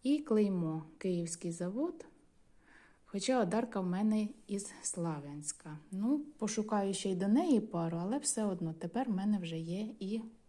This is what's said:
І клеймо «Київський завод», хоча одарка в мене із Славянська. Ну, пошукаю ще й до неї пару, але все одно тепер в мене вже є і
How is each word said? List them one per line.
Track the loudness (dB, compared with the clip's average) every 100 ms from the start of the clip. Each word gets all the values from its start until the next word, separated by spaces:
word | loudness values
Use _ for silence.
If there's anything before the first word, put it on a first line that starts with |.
І | 2 0
клеймо | 4 4 4 4 0 -2 -6 -6
«Київський | -2 0 -2 -4 -6
завод», | -4 -4 0 -2 -4 -14 -20 _ _ _ -20 -20 -20 -20 _ _
хоча | -4 2 4
одарка | 4 2 0 -2
в | -2
мене | 2 2 2 0 -6 -6
із | -6 -6 -10
Славянська. | -8 -4 -2 -4 -6 -8 -8 -10 -10 -14 -10
Ну, | -4 0 0 -2 -4
пошукаю | -2 -2 0 2 2
ще | 0 -2
й | 0
до | 4
неї | 4 6 4
пару, | 4 -2 -2 -2
але | -2 -2
все | 0 0 0
одно | 0 -4
тепер | -4 -4 -2 0
в | 0
мене | 2 0
вже | 0 -6
є | -4 -4 -6 -6
і | -4 -4 -6 -16